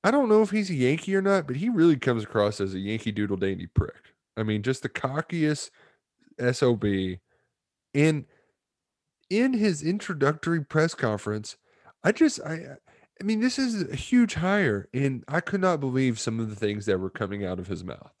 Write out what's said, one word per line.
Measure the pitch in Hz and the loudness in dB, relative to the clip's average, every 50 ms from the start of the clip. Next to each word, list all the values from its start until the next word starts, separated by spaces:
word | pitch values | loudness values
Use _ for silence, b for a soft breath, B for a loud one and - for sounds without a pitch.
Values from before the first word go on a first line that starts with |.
| - | 2
I | 196 | 2
don't | 247 294 269 220 | 2 2 4 4
know | 214 220 | 4 4
if | 220 190 | 4 4
he's | 202 214 202 185 | 0 -2 -2 -2
a | 175 | 0
Yankee | 135 123 123 147 160 - 190 196 | 2 2 2 2 0 -2 -2 -2
or | 196 | 0
not, | 190 196 202 185 151 | 2 2 2 0 0
but | 143 131 | -2 -6
he | 139 190 247 | -4 -2 0
really | 240 170 165 170 156 | 2 6 6 6 6
comes | 127 - 131 120 113 104 | 4 2 0 0 0 -4
across | - - 110 104 104 101 - | -2 0 2 2 2 2 -2
as | 101 95 95 | -4 -4 -4
a | 95 | -6
Yankee | 98 101 110 110 - 113 | -4 -4 -4 -4 -4 -4
Doodle | 104 104 104 101 98 | -2 -2 -2 -2 0
Dandy | 92 98 98 98 92 87 | -2 0 -2 -2 -4 -8
prick. | 85 _ - - - - - _ - _ _ _ _ _ | -2 _ 0 0 0 -8 -18 _ -20 _ _ _ _ _
I | 113 110 | -4 -2
mean, | 107 107 107 104 | -2 -2 0 0
just | 127 131 - - | -2 -4 -2 -6
the | 127 | -8
cockiest | _ - - 131 135 151 - - 170 165 151 151 151 - - - b b b b b b b _ _ _ _ _ _ - | _ -4 -6 -4 -4 -4 -6 -6 -2 -2 0 0 0 -2 -6 -14 b b b b b b b _ _ _ _ _ _ -2
S | 123 123 123 - 139 | -2 -2 0 2 2
O | 123 120 | 2 2
B. | 101 107 104 98 95 92 92 90 - _ _ _ _ _ _ _ _ _ _ _ _ _ _ - | 2 2 0 0 0 0 -2 -6 -8 _ _ _ _ _ _ _ _ _ _ _ _ _ _ 0
And | 139 151 160 156 147 - _ _ _ _ _ _ _ _ _ _ _ _ _ _ _ _ _ _ _ _ _ | 2 4 4 2 0 -6 _ _ _ _ _ _ _ _ _ _ _ _ _ _ _ _ _ _ _ _ _
in | 185 214 247 269 254 | 0 2 2 2 2
his | 220 214 208 170 147 147 | 2 2 2 0 0 -2
introductory | 160 190 208 - - 180 143 135 139 156 156 - 165 170 165 143 | -2 -2 -2 -4 -8 -2 2 2 2 2 0 -2 0 0 0 -2
press | _ - 156 156 165 - | _ 2 2 2 2 0
conference, | - - 113 107 101 - 104 104 107 107 - - b b b b b b b b _ - | 0 0 0 0 0 -2 -4 -6 -6 -6 -12 -16 b b b b b b b b _ 0
I | 180 | 0
just, | 226 - 320 294 - - | 4 4 2 2 2 -2
I, | - - 160 165 - 135 139 - _ b b b b b _ _ | -8 -8 -10 -10 -10 -14 -18 -20 _ b b b b b _ _
I | 196 | -4
mean, | 208 220 214 | -2 0 0
this | 233 254 247 | 0 0 0
is | - 269 247 226 202 165 - | 0 -2 0 0 -2 -2 -4
a | - | -4
huge | - - - 247 247 240 202 - | -8 -4 2 4 4 4 4 2
hire, | 156 170 185 202 208 190 127 104 101 95 _ - | -2 0 2 2 2 2 2 0 0 -4 _ -4
and | 131 139 139 131 120 - | 0 0 0 -2 -4 -6
I | - 143 170 | -2 -2 -2
could | - - - 190 | -2 -2 -2 0
not | 185 185 170 151 | 2 2 2 0
believe | 139 131 127 131 131 127 117 110 | -2 0 0 2 2 2 0 0
some | - 120 110 113 | -4 -4 -4 -4
of | 113 110 | -4 -6
the | 107 | -4
things | 101 110 104 104 104 101 | -2 -2 -2 -2 -2 0
that | 107 95 92 | 0 0 0
were | 95 92 | 0 -6
coming | _ - 107 95 101 101 101 | _ -6 -6 -4 -4 -6 -4
out | 90 92 92 | -6 -6 -6
of | 90 | -6
his | 95 95 82 90 | -8 -8 -8 -8
mouth. | 90 58 - - - _ _ | -12 -12 -14 -16 -20 _ _